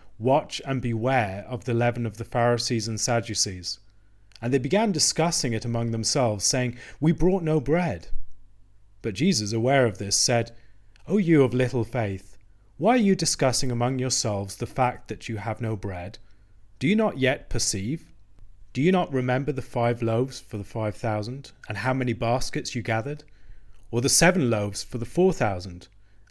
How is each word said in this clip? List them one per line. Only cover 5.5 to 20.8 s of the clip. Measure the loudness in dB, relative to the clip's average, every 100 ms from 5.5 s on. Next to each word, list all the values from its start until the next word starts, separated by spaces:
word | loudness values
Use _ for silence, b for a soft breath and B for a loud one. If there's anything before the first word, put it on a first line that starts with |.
it | -2 -2
among | -2 -2
themselves, | -2 0 2 0 0 0
saying, | 0 -2 -4 B B
"We | 2
brought | 4 4 4
no | 2 0
bread." | 2 0 0 -4 -4 -2 -2 -6 -14 -20 -20 -20 -20 -8
But | -6 0
Jesus, | 2 2 0
aware | 0 4 4 4
of | 2
this, | -2 0
said, | 2 2 0 -8 b b b b b
"O | 2
you | 6 6
of | 6
little | 4 2 0
faith, | -2 -2 -2 -4 -10 -20 -20 -20 _ 0
why | 2 4
are | 4
you | 4
discussing | 0 2 2 2 0
among | 2 0 0
yourselves | -2 0 0 -2 -4 -6
the | -4
fact | 0 0 0 -8
that | -10 -8
you | -6
have | -6 -4
no | -4 -4
bread? | -6 -8 -10 -14 -20 -20 -20 -20 -20 -4
Do | 0
you | 2
not | 2 2
yet | 0 0 0
perceive? | 0 0 -2 -4 -6 -10 -20 -20 -20 -20 -18 -8
Do | 0
you | 4
not | 4 2
remember | 0 0 0 -2
the | -4
five | -4 0 0 2
loaves | 0 0 0 -6
for | -10 -8
the | -6
five | -4